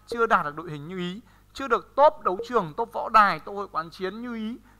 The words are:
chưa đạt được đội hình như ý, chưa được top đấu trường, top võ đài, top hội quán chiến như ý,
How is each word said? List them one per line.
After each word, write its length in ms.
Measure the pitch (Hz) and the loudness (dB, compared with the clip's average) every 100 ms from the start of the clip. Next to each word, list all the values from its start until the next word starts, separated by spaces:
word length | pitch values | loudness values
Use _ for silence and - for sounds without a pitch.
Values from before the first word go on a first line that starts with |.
| - | -10
chưa 200 | 233 226 | -2 2
đạt 180 | 208 | 2
được 100 | 151 | 0
đội 160 | 147 170 | -6 -10
hình 180 | 151 147 | -12 -10
như 100 | 185 | -6
ý, 220 | 175 190 - _ _ | -6 -6 -16 _ _
chưa 160 | - 269 | -10 -2
được 260 | 226 - | -2 -2
top 260 | - 294 302 | 6 6 6
đấu 160 | 220 190 233 | -4 -4 0
trường, 260 | 240 170 147 | 0 0 -6
top 160 | 233 | -6
võ 160 | - - | -4 4
đài, 320 | 220 202 160 | 6 6 2
top 160 | - 202 | -6 -8
hội 120 | 196 | -6
quán 180 | 156 165 | -6 -8
chiến 320 | - 185 214 | -6 -8 -6
như 120 | 247 | -10
ý, 240 | 226 220 247 - - | -8 -8 -10 -16 -20